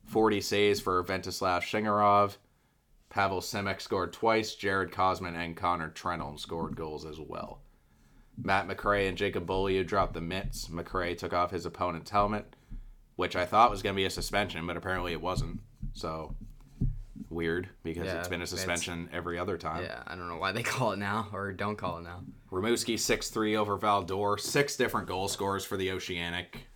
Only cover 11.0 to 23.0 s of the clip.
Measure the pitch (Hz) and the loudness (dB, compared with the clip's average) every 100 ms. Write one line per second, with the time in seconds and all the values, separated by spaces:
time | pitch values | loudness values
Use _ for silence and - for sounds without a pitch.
11 | 87 87 87 87 87 92 85 - 90 82 | -2 -2 0 0 0 -2 -6 -4 -4 -4
12 | - 104 101 104 - - - - - - | 0 2 2 0 -6 -20 -14 -12 -12 -20
13 | _ - 90 90 90 104 120 101 101 98 | _ -2 0 2 4 8 8 6 0 2
14 | 95 - - 101 98 90 85 85 95 92 | 0 0 0 0 0 -2 -4 -4 -2 -2
15 | 87 80 87 90 85 - - - - - | -2 -2 0 0 -2 -6 -12 -10 -10 -6
16 | 82 80 78 - - - - - - - | -6 -6 -8 -10 -10 -16 -20 -2 0 0
17 | - - - 85 82 87 95 - 82 82 | -8 -14 -6 -2 0 0 -2 -8 -6 -4
18 | 92 85 90 87 85 90 92 87 92 85 | -2 -4 -2 -4 -2 -2 0 0 -2 -6
19 | 85 80 87 87 92 87 80 82 82 - | -6 -6 -4 -4 -2 -2 -4 -4 -6 -8
20 | - 90 87 82 95 104 117 127 117 98 | -10 -10 -8 -2 -2 -2 -2 0 0 0
21 | 101 107 104 101 98 92 101 104 92 85 | -2 -2 -2 -4 -6 -2 -4 -2 -4 -6
22 | 85 90 92 - - 92 107 120 - 107 | -10 -12 -12 -16 -4 0 2 2 2 0